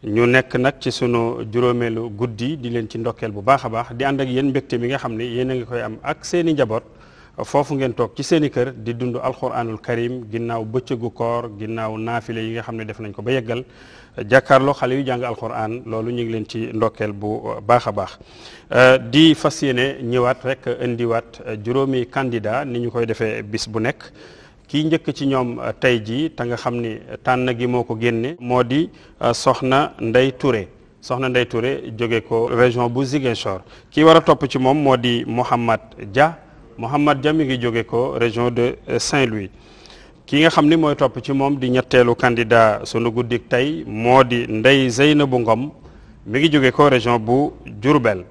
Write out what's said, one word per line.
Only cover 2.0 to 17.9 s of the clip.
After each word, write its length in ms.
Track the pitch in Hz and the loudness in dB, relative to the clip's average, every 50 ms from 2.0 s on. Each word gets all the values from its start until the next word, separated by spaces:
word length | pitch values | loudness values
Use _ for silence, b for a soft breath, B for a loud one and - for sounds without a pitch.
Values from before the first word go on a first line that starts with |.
| 113 120 | -6 -8
guddi, 460 | 104 101 117 123 113 104 117 131 160 | -6 -6 -6 -6 -4 -6 -6 -6 -6
di 140 | 151 120 120 | -6 -8 -6
leen 180 | 117 120 113 104 | -6 -6 -6 -6
ci 100 | - 120 | -8 -6
ndokkeel 320 | 113 113 110 - - 113 | -6 -6 -6 -6 -8 -10
bu 120 | 104 101 98 | -8 -4 2
baax 220 | 113 139 135 - | 2 2 2 2
a 20 | 120 | -4
baax, 240 | 110 113 117 - 120 | -6 -6 -6 -8 -6
di 100 | 117 131 | -4 -2
ànd 160 | 139 139 135 | -2 0 -2
ak 80 | 139 131 | -2 -2
yéen 200 | 123 127 135 139 | -2 0 0 0
mbégte 260 | 127 135 131 - - 120 | 0 -2 -4 -2 -4 -4
mi 100 | 120 120 | -2 -2
nga 80 | 135 | -4
xam 180 | 135 - 131 117 | -4 -6 -6 -6
ne 80 | 110 117 | -6 -6
yéen 260 | 123 117 120 127 131 | -6 -4 -4 -4 -2
a 40 | 131 | -4
ngi 100 | 127 117 | -6 -6
koy 160 | 107 123 120 113 | -6 -8 -8 -6
am 160 | 110 110 - - | -8 -10 -10 -8
ak 220 | 139 156 - - | -8 -8 -8 -8
seeni 280 | - - 175 170 170 156 | -4 -2 0 0 0 2
njaboot. 280 | 143 135 110 110 113 - - - b b b b b b b b - 107 | 2 0 0 0 -6 -6 -8 -20 b b b b b b b b -10 -10
Foofu 300 | - - 143 147 - 156 | -2 0 0 0 0 -2
ngeen 180 | 135 135 131 110 | -2 -2 -2 -2
toog 220 | - 123 107 - | -2 -4 -4 -4
ci 60 | - 139 | -8 -2
seeni 260 | - 180 160 151 139 | 0 2 2 2 0
kër 240 | - 127 123 131 127 | 0 -2 -2 -2 -4
di 220 | 117 107 113 120 | -10 -8 -8 -6
dund 220 | 117 127 123 120 131 123 | -4 -4 -4 -4 -4 -4
Alquranul 560 | 131 131 - - 127 117 123 117 113 110 107 | -6 -6 -4 -6 -6 -4 -4 -6 -6 -8 -10
Karim 460 | - - 120 117 117 120 127 127 117 107 107 | -6 -4 -4 -2 -2 -4 -6 -8 -10 -8 -8
ginnaaw 320 | 113 117 117 117 117 110 | -6 -6 -4 -4 -6 -6
bëccëgu 460 | 110 110 131 127 - 139 117 110 120 - | -4 -4 -6 -4 -4 -6 -6 -6 -8 -6
koor, 380 | - 117 117 117 117 120 120 104 101 | -4 -2 -2 -2 -2 -4 -8 -12 -12
ginnaaw 400 | 110 107 113 113 113 110 110 110 | -10 -8 -6 -6 -6 -6 -6 -6
naafile 400 | 110 113 117 117 113 - 113 113 | -6 -4 -4 -6 -6 -6 -8 -6
yi 120 | 113 113 113 | -6 -6 -8
nga 80 | 117 120 | -8 -10
xam 140 | - 117 | -10 -10
ne 80 | 113 110 | -10 -10
def 120 | 107 104 - | -10 -12 -12
nañ 140 | 113 104 98 | -12 -12 -12
ko 80 | - | -8
ba 100 | 104 117 131 | -4 -2 -2
yeggal. 300 | 131 117 110 117 120 127 B B B B B B B B B B | -2 -2 -4 -8 -8 -8 B B B B B B B B B B
Jàkkaarloo 560 | - 117 104 120 131 - - 143 135 131 139 143 | -12 -4 4 4 4 4 6 4 4 4 2 0
xale 220 | - - 123 127 | -2 -2 -2 -2
yu 100 | 139 139 | -2 -2
jàng 180 | 131 127 120 127 | -4 -4 -4 -4
Alquran, 600 | 123 117 - - 113 120 120 110 110 113 123 127 | -6 -6 -8 -8 -8 -6 -6 -6 -6 -6 -8 -8
loolu 260 | 113 110 110 110 120 120 | -6 -6 -6 -4 -4 -4
ñu 100 | 120 120 | -4 -4
ngi 100 | 113 113 | -4 -4
leen 140 | 110 107 - | -6 -8 -8
ci 220 | - 113 110 - - | -8 -8 -8 -6 -2
ndokkeel 400 | 107 110 110 - - 110 104 104 | 0 -2 -2 -2 -4 -6 -6 -6
bu 300 | 101 101 104 107 117 117 110 110 110 | -8 -6 -6 -6 -6 -8 -8 -10 -10
baax 260 | 104 104 120 123 - | 0 2 2 2 2
a 60 | 120 | -2